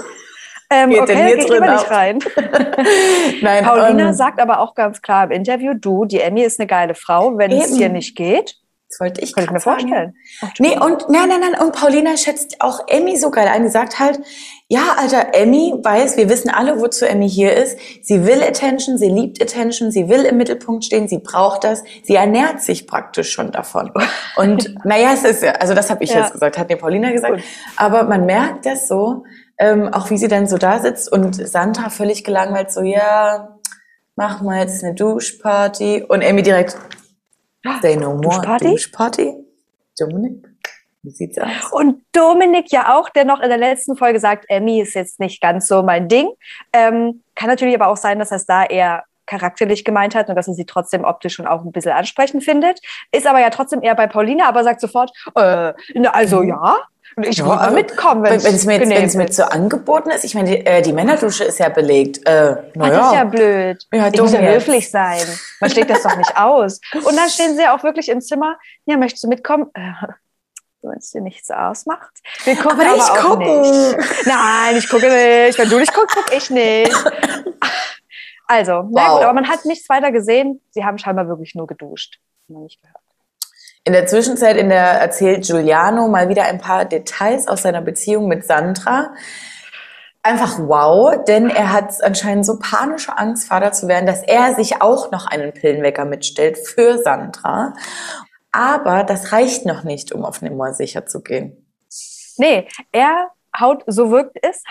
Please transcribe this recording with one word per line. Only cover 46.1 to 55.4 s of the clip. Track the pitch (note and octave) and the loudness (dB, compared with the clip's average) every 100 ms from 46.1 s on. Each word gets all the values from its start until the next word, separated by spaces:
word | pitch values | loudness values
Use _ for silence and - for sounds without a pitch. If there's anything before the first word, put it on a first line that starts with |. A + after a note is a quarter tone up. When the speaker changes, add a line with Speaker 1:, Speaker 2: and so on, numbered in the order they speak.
| A#3+ F4 - - - - | 2 2 -4 -18 -20 -2
Speaker 1:
Ähm, | A#3+ A3+ A#3 A#3 A#3 _ - | 2 2 2 -2 -6 _ -6
kann | A3 | -2
natürlich | B3+ B3+ A#3+ | 0 2 2
aber | G3 | 2
auch | G3+ | 0
sein, | G#3 G#3 | -2 -2
dass | G#3 | -4
er | F#3+ | -6
es | - | 0
da | F#3 F#3+ | 0 2
eher | F#3 F3+ E3+ - _ - | 0 0 -2 -10 _ -14
charakterlich | G3 F3+ - G#3 G#3 A3+ | -8 -6 -2 -2 -2 -2
gemeint | G#3 G#3 A3 | 0 0 0
hat | G#3 | -2
und | F3+ | -4
dass | F3+ | -4
er | |
sie | F3 E3+ | -8 -6
trotzdem | F#3 F3+ F3+ F3 | -6 -4 -4 -4
optisch | F3 F3+ | -4 -8
schon | - D3+ | -8 -4
auch | E3 | -4
ein | E3+ | -6
bisschen | F3 E3 | -8 -4
ansprechend | D3 G#3 - C#4 C#4+ | -2 -2 -2 -2 -2
findet. | D4 D4 E4+ F#4 - - - | -2 0 0 -2 -8 -20 -4
Ist | C#4 C#4+ | 0 2
aber | C4 | 4
ja | A#3 | 2
trotzdem | A#3 C4+ D4+ | 0 -4 -2
eher | A3+ A3+ | 0 0
bei | G#3+ | 0
Paulina, | G#3 G#3+ D4 D4+ | 0 0 2 2
aber | A#3+ A#3 | 2 0
sagt | A#3 | 0
sofort, | A3 B3 B3+ - - | -4 -2 -4 -6 -6
„Äh, | B3 | 2